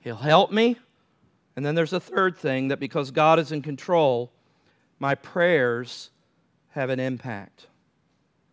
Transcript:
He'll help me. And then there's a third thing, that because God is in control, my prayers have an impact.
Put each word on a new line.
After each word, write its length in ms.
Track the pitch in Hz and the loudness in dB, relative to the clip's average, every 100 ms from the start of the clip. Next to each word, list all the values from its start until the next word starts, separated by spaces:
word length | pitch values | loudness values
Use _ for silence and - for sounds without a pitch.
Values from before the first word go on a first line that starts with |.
He'll 160 | 123 110 | -12 -6
help 360 | 147 160 196 | 4 4 6
me. 240 | 208 233 240 _ _ _ _ _ _ _ - | 2 2 0 _ _ _ _ _ _ _ -8
And 80 | |
then 100 | 143 | -4
there's 180 | 165 160 | 0 0
a 80 | 180 | -2
third 360 | - - 185 180 | -4 0 0 -2
thing, 320 | 147 131 135 | -4 -2 -2
that 120 | 139 | -4
because 300 | 139 156 135 | -4 -6 -4
God 280 | 131 156 165 | 2 4 4
is 140 | 143 | 2
in 100 | 151 | -4
control, 680 | 143 135 - 170 147 120 123 _ _ _ _ _ _ - | -8 -10 -2 2 2 0 -4 _ _ _ _ _ _ -6
my 160 | 139 | -2
prayers 960 | 139 - 180 175 160 123 117 123 - - _ _ _ _ _ _ | -2 -4 0 2 4 2 -2 -6 -14 -20 _ _ _ _ _ _
have 180 | 147 131 | -8 -4
an 100 | 131 | -4
impact. 680 | 131 123 127 104 98 _ _ _ _ _ _ _ _ _ _ | -4 -6 -10 -14 -14 _ _ _ _ _ _ _ _ _ _